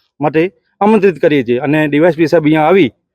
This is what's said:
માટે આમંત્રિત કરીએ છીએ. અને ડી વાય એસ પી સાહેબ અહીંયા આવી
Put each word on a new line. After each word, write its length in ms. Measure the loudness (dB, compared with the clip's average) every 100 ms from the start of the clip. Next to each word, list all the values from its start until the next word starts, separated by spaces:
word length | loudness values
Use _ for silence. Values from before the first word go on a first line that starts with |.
| _ _
માટે 320 | -4 -2 -4 _ _ _
આમંત્રિત 380 | 0 2 0 0
કરીએ 260 | -2 0
છીએ. 140 | -2 -4
અને 280 | -2 -2 0
ડી 120 | 0
વાય 100 | 0
એસ 80 | 0
પી 100 | 0
સાહેબ 180 | 0
અહીંયા 220 | 0 0 2
આવી 260 | 2 0 -4 _